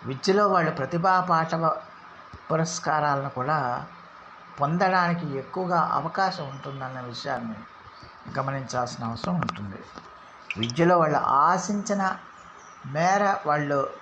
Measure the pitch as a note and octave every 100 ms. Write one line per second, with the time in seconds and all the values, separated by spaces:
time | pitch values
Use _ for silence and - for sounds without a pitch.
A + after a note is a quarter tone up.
0 | B2 C3+ - G3 G#3 F#3 D#3+ E3 C3 F3
1 | F#3 F#3 F3+ E3 D#3+ E3 E3 - - -
2 | - - - - - D#3+ E3 - D#3 D#3
3 | D3 C#3 C#3 B2+ C3 D#3 B2+ B2+ D3+ -
4 | - - - - - - C#3+ F3 F#3+ F#3
5 | F3 F3 D#3 C3+ C3 F#3 F3+ E3+ D#3 -
6 | F#3 G3 F#3+ F3+ C#3 C#3 C#3+ C#3 C3 C3
7 | B2 A#2 C#3 B2+ A#2 G#2+ - - - -
8 | - - - C3+ C3+ C3+ B2+ B2+ A#2+ -
9 | A#2 A2+ F3 F3+ - E3+ G2+ - - -
10 | - - - - - - A#2 B2+ E3+ F3
11 | D#3 D3 - C3+ D#3 F#3 F3+ G#3 G3 G3+
12 | F#3+ - - - - - - - C3+ C#3+
13 | F3 G3+ G3+ G3 D3+ D3 D3 C#3+ C3+ -